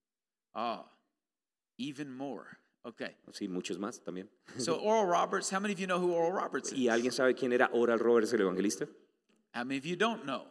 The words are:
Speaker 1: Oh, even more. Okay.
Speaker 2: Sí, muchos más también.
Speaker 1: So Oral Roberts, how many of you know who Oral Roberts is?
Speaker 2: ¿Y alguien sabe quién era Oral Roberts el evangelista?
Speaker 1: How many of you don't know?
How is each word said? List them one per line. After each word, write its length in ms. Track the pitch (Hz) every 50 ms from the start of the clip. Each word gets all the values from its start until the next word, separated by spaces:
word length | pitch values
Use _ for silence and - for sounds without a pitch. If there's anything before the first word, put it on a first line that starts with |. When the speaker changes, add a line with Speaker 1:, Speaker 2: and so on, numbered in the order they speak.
| _ _ _ _ _ _ _ _ _ _ _
Speaker 1:
Oh, 280 | 104 113 120 110 90 - - _ _ _ _ _ _ _ _ _ _ _ _ _ _ _ _ _ -
even 320 | 120 147 139 135 151 139 127 127
more. 400 | 139 143 120 87 62 - - - _ _ _ _ _
Okay. 320 | 123 110 - 120 95 - _ _ -
Speaker 2:
Sí, 160 | - - 107 95
muchos 300 | 90 90 92 - 98 87
más 220 | 101 107 127 - -
también. 240 | - 85 92 95 - _ _ _ - - 127
Speaker 1:
So 220 | 123 165 165 -
Oral 240 | - 208 220 226 208 180
Roberts, 440 | 175 175 180 180 190 190 185 -
how 80 | 196 190
many 140 | 202 208 208
of 60 | 165
you 60 | 190
know 140 | 185 185 175
who 140 | 180 180 175
Oral 160 | 170 165 165
Roberts 400 | 185 208 - - - 139 - -
is? 80 | - 139
Speaker 2:
¿Y 80 | 123 117
alguien 220 | 113 117 117 127
sabe 240 | 123 - 131 127 120
quién 180 | - 135 127 120
era 160 | 123 127 - -
Oral 260 | 120 117 117 117 110
Roberts 340 | 110 117 117 117 107 110 127
el 80 | 107
evangelista? 460 | 98 92 90 92 95 101 - - 147 - - - _ _ _ _ _ _ _ _ _ _ -
Speaker 1:
How 100 | 117 123
many 140 | 131 135 139
of 60 | 135
you 100 | 165 180
don't 280 | 170 208 233 226 - 143
know? 220 | 143 131 104 - -